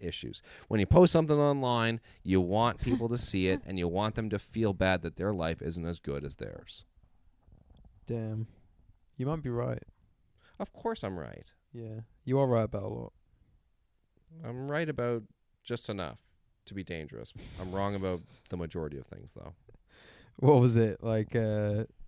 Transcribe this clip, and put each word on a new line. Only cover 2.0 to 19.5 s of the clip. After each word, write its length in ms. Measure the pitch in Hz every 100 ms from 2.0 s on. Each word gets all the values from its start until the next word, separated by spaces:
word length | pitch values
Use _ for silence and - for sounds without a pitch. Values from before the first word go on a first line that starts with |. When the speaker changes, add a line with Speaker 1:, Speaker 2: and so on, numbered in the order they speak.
| - -
Speaker 1:
you 180 | 90 95
want 400 | 87 104 117 -
people 260 | 120 117 117
to 100 | 117
see 300 | - 95 92
it, 140 | 90
Speaker 2:
<laughs> 20 | -
Speaker 1:
and 140 | 95
you 80 | 87
want 280 | 92 107 113
them 140 | 110
to 60 | 101
feel 360 | - 113 107
bad 280 | 90 95 92
that 120 | 82 -
their 180 | 98
life 280 | 95 82 85
isn't 240 | 82 85 82
as 140 | 85
good 260 | 73 71 71
as 100 | -
theirs. 480 | 50 50 - - - _ _ _ _ _ _ - - - - - -
Speaker 3:
Damn. 420 | 117 110 110 110 - _ _ - _ _ -
You 120 | 127
might 160 | 160
be 60 | 127
right. 300 | 117 123 117 - _ _ _ _ _ _ -
Speaker 1:
Of 140 | 302
course 300 | - 233 226
I'm 140 | 101 90
right. 320 | 60 50 - _ _
Speaker 3:
Yeah. 300 | 120 110 110 110 _ 127
You 140 | 135
are 80 | 131
right 160 | 117
about 200 | 110 104
a 40 | 104
lot. 260 | 117 113 - _ _ _ _ _ _ _ _ _ _ _ 160
Speaker 1:
I'm 240 | 123 123 139
right 200 | 147 156
about 320 | 131 120 117 104 _ _ _
just 240 | - 117 -
enough 320 | 101 78 58 _ _ _ _ -
to 80 |
be 100 | 98
dangerous. 480 | 87 82 76 55 - - - -
I'm 100 | 92
wrong 220 | 95 98
about 280 | 101 95 90 - - -
the 80 | 87
majority 400 | 82 87 78 71
of 80 | -
things, 280 | - -
though. 200 | - -